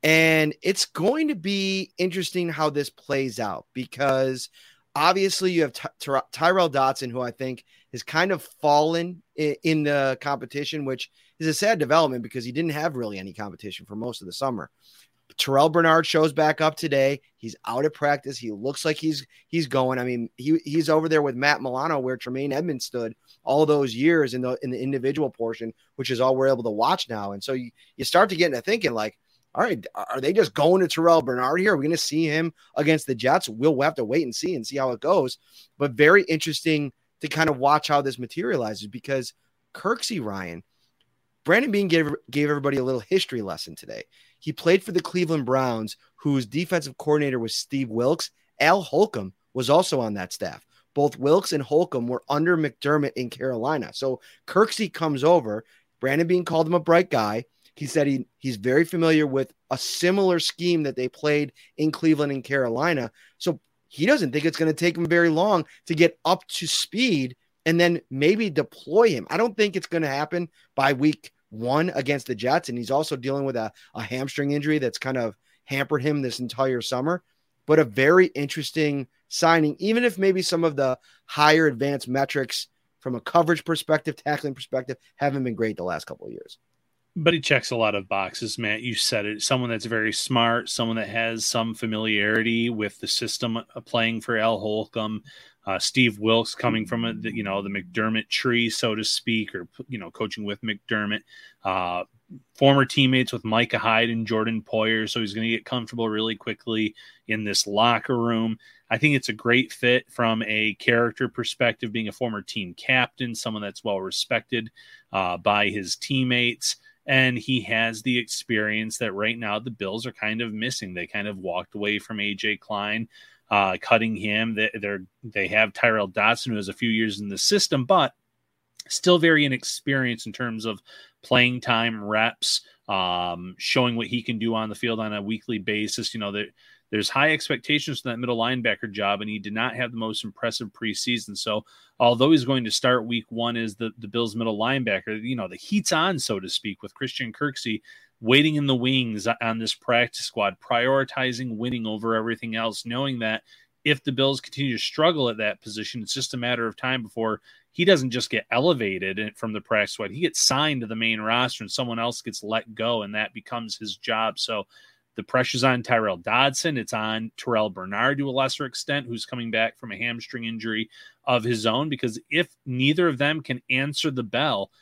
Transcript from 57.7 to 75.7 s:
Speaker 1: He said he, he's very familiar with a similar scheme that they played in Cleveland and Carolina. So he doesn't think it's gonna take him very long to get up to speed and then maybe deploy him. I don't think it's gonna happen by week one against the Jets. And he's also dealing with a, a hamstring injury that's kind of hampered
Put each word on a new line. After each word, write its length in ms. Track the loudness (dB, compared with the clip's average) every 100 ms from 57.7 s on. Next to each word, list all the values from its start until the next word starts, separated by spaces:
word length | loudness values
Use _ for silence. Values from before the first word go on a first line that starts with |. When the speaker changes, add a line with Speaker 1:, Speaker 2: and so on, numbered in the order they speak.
| _
Speaker 1:
He 100 | -4
said 220 | 0 2
he, 180 | 0 -4 _
he's 180 | -6 -4
very 300 | 2 2 2
familiar 420 | 2 4 4 4
with 260 | 0 -2 _ _
a 80 | -6
similar 600 | -4 0 2 4 4 4
scheme 440 | 0 -2 2 2
that 120 | 0 -2
they 140 | -4
played 420 | -2 0 0 0 _ -20 -2
in 160 | 0
Cleveland 400 | 2 2 4 2
and 120 | -2
Carolina. 680 | -2 0 0 0 0 0 -2 _ _ _
So 220 | -4 -4 _ _ _
he 160 | -2 2
doesn't 260 | 4 2
think 140 | 0 -2
it's 120 | 0
gonna 160 | 0
take 240 | 2 0 0
him 80 | 2
very 240 | 4 4
long 360 | 4 2 2 0 -12 -6
to 80 | 2
get 220 | 2 2
up 240 | 0 0 _
to 200 | -10 -4
speed 680 | -4 -4 0 2 2 0 -6 _ _ 0
and 120 | 4
then 240 | 4 2 _
maybe 400 | 0 2 4 2
deploy 600 | 0 -2 -6 0 4 4
him. 180 | 4 -2
I 60 | 0
don't 220 | 0 2
think 180 | 0 0
it's 120 | -4
gonna 200 | -2 -2
happen 400 | -2 -2 -4 -6 _ _ 0
by 180 | 2
week 380 | 4 2 0 -8 _ _
one 400 | -8 0 2 2
against 380 | -2 -2 -2 -2
the 80 | -4
Jets. 340 | 0 0 0
And 80 | -8
he's 140 | -2
also 260 | 0 0 -4
dealing 260 | -4 -4
with 140 | -2 -4
a, 160 | -6 _ -16
a 80 | -12
hamstring 500 | -8 -6 -6 -4 -2
injury 280 | -2 0 0
that's 180 | 0 -4
kind 200 | -4 -2
of 180 | -4 -6 _ _
hampered 360 | _